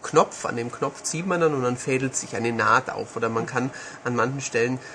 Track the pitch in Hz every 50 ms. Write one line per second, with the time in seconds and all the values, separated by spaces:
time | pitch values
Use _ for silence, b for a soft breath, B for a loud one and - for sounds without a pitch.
0 | B - 147 156 214 - - - - 175 123 120 117 123 - - 139 135 - -
1 | - - - 160 180 190 180 170 165 156 147 135 123 123 127 - - 143 131 131
2 | 135 131 - - - - - 101 113 117 117 113 107 107 113 127 - - - 101
3 | 107 - - 113 113 113 113 113 113 - 127 123 127 127 - B B B B B
4 | B 127 120 117 113 127 139 139 131 - - 113 117 127 127 127 B B B